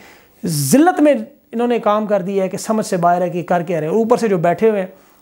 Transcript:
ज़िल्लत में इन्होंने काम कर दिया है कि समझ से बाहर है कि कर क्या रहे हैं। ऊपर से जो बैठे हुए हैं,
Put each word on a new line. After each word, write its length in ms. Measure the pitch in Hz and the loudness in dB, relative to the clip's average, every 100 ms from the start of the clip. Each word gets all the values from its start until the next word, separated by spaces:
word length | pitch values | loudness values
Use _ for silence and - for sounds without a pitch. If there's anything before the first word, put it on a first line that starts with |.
| - - _ _ | -14 -20 _ _
ज़िल्लत 580 | 185 151 135 233 339 339 | -6 -4 2 4 4 4
में 120 | 294 | 2
इन्होंने 680 | 262 214 - _ 233 240 233 | 2 -2 -16 _ -4 -2 0
काम 260 | 214 208 214 | 0 0 0
कर 160 | 208 | -2
दिया 200 | 180 196 | -2 -2
है 60 | 190 | -2
कि 100 | 185 | -4
समझ 260 | - 220 | -4 -4
से 120 | 208 190 | -2 0
बाहर 240 | 175 180 | 2 2
है 60 | 180 | 0
कि 120 | 175 | -4
कर 200 | 165 175 | -2 -2
क्या 160 | 165 170 | -2 -4
रहे 120 | 151 | -2
हैं। 60 | 202 | 0
ऊपर 220 | 226 240 | 2 0
से 100 | 226 | 0
जो 100 | 190 | 0
बैठे 300 | 170 170 220 | 0 2 0
हुए 100 | 208 | 0
हैं, 140 | 185 - _ _ | -4 -12 _ _